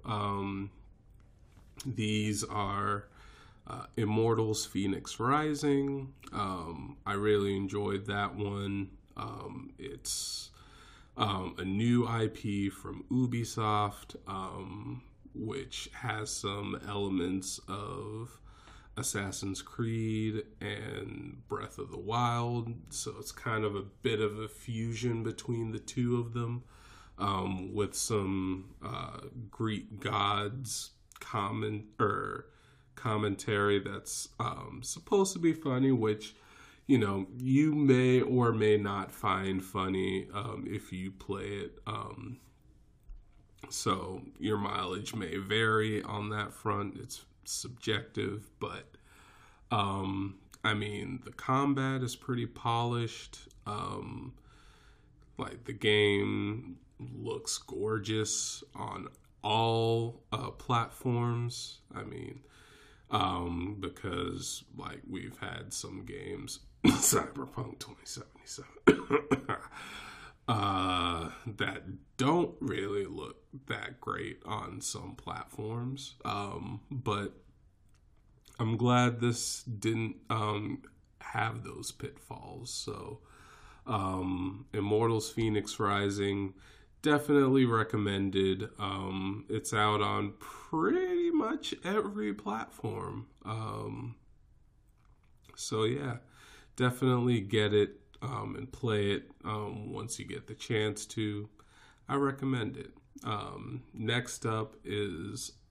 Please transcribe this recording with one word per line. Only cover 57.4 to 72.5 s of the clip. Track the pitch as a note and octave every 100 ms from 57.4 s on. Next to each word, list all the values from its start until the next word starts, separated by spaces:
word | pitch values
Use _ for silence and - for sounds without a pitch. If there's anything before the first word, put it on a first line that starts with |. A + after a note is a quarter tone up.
| - -
gorgeous | - - G#2 A2 G2+ A2 G#2+ - - - -
on | - - G2 - - _ -
all, | G#2 A2 A2+ A2+ A2+ A#2 A#2 - -
uh, | A2 -
platforms. | - - A#2+ A2+ - C3 A#2+ A#2+ A#2+ A#2+ A#2+ - - _
I | -
mean, | - - - - - - - - - - -
um, | G#2 F#2 F2+ F2 F2 F2+ G2+
because, | F#2 - G2+ F2 F2 - - - - -
like, | - - -
we've | F#2 F2+ -
had | F#2 E2+ -
some | - G2 F#2+
games, | G2 F#2 F2+ F#2 F#2 - -
<coughs> | -
Cyberpunk | C3+ - - G2+ D#2 - - - - -
twenty | - -
seventy-seven, | - A#2+ - - - - - - -
<coughs> | C#3+ - D3 - - - G2 - - - - - - - - -
uh, | G#2+ G2+ F#2+ F#2 F2+ F2 E2+ E2 - A2+ G#2+
that | F#2+ E2+ F#2+ - -
don't | - C3 F3 E3